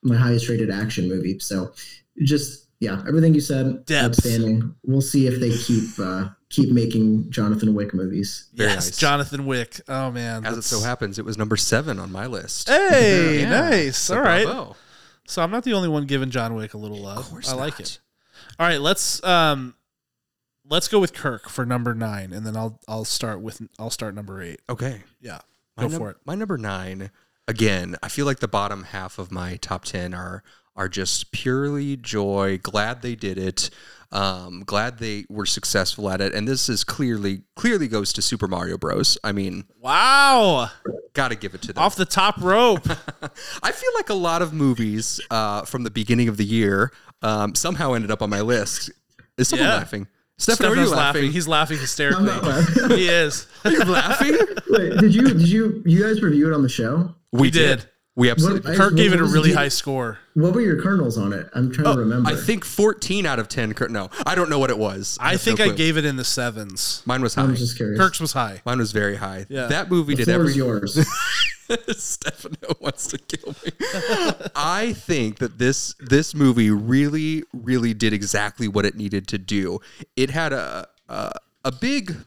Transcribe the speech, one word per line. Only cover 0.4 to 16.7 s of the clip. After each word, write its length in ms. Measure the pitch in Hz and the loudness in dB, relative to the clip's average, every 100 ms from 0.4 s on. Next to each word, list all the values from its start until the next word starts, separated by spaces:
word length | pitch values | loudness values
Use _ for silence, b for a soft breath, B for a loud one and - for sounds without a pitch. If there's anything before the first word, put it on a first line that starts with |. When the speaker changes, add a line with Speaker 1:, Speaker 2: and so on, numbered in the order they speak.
| 117 | 0
Speaker 1:
rated 220 | 113 110 | -2 -2
action 380 | 95 107 101 92 | -2 -4 -2 -2
movie. 320 | 92 90 98 | -2 -4 -6
So 320 | - 95 92 B B B _ - | -6 -6 -6 B B B _ -2
just, 460 | 135 143 - - _ _ | 2 2 -2 -12 _ _
yeah, 240 | 117 98 - | -6 -6 0
everything 260 | 156 160 | 4 6
you 60 | 151 | 4
said, 440 | 139 135 131 127 | 2 0 -2 -4
Speaker 2:
Depth. 340 | - 151 123 120 | -2 0 2 2
Speaker 1:
outstanding. 580 | 123 113 113 113 113 - | 2 2 2 0 0 -6
We'll 160 | - 135 | 0 0
see 260 | 135 143 131 | 2 2 2
if 140 | 123 | 2
they 100 | 120 117 | 0 -2
keep, 420 | - 117 107 - | 2 0 0 -6
uh, 300 | 95 92 98 - _ | -6 -4 -6 -8 _
keep 220 | - 131 | 0 2
making 640 | 120 113 113 110 110 107 | 4 2 2 2 2 -2
Jonathan 420 | - 104 107 110 | -2 -2 0 0
Wick 180 | 104 101 | 0 -2
movies. 560 | 95 92 98 98 - - | -4 -4 -4 -4 -8 -16
Speaker 3:
Very 160 | - 104 | -2 0
Speaker 2:
Yes, 160 | 98 90 | 0 -4
Speaker 3:
nice. 100 | 101 | 0
Speaker 2:
Jonathan 480 | 151 143 139 143 | 2 2 -2 -6
Wick. 360 | 135 127 117 - - | -4 -4 -4 -12 -10
Oh, 240 | 135 131 | -6 -6
man. 340 | 120 117 113 113 | -6 -8 -6 -6
Speaker 3:
As 60 | |
it 20 | 113 | -6
Speaker 2:
That's 80 | 110 | -4
Speaker 3:
so 120 | 117 | -2
happens, 360 | 113 123 107 98 | -2 -4 -6 -8
it 60 | |
was 120 | 110 104 | -8 -4
number 200 | 107 107 | 0 0
seven 420 | - 113 151 101 | 2 0 0 -8
on 140 | 92 | -8
my 140 | 92 117 | -10 -8
list. 420 | 110 - - - | -10 -8 -8 2
Speaker 2:
Hey, 720 | 285 392 294 220 190 165 151 | 4 6 6 6 6 4 2
Speaker 3:
Yeah. 100 | 208 233 330 | 2 2 4
Speaker 2:
nice. 280 | 226 147 127 | 2 2 -2
Speaker 3:
So 160 | - 196 | -2 2
Speaker 2:
All 40 | |
right. 240 | 262 175 220 | 4 4 2
Speaker 3:
bravo. 300 | 254 - - b b b b - | -2 -10 -16 b b b b -12
Speaker 2:
So 160 | - | -4
I'm 80 | 170 | -2
not 140 | 220 | -2
the 80 | 254 | 0
only 160 | 208 180 | 0 0
one 180 | 151 143 | -2 0
giving 240 | 139 131 | -2 -2
John 240 | 127 117 | -2 -4
Wick 200 | 113 107 | -6 -8